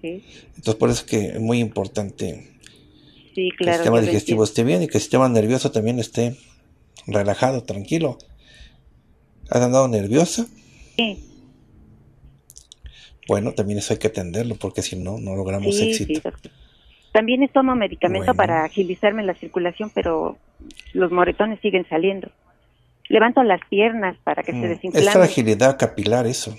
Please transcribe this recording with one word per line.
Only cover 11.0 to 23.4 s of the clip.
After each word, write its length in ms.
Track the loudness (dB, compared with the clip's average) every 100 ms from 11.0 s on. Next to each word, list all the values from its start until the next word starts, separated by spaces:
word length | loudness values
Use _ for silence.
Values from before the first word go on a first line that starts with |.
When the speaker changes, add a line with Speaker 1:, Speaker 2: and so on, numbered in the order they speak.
| -4 -6 -16 -20 -20 _ _ _ -20 -20 -20 _ -20 _ _ -20 _ -20 -20 -20 -20 -20 -4
Speaker 2:
Bueno, 240 | -2 -2
también 260 | -4 -4 -4
eso 140 | -4
hay 40 | -2
que 100 | -2
atenderlo, 480 | -4 -6 -4 -6 -6
porque 260 | -8 -6
si 140 | -8 -8
no, 220 | -8 -8
no 160 | -8 -6
logramos 380 | -4 -2 -2 0
Speaker 1:
Sí, 120 | 0
Speaker 2:
éxito. 240 | 0 -4
Speaker 1:
sí, 60 | -4
doctor. 300 | -6 -12 -20 _ -20 _ _ _ _
También 340 | 0 2 2 2
tomo 220 | 2 2
medicamento 520 | 2 -2 -2 -2 0 0
Speaker 2:
Bueno. 100 | 2
Speaker 1:
para 280 | 2 2
agilizarme 600 | 0 -2 -2 2 0 0
la 100 | -4
circulación, 560 | -4 -6 -4 -4 -4 -6
pero 460 | -4 -2 -2 -2 -8 _ _ -20 -20 -8
los 180 | 0 0
moretones 480 | 2 2 2 -2 0
siguen 240 | -2 -2 -2
saliendo. 420 | 0 0 -2 -10 _ _ _ _ _ _ _ 0
Levanto 340 | 4 4 4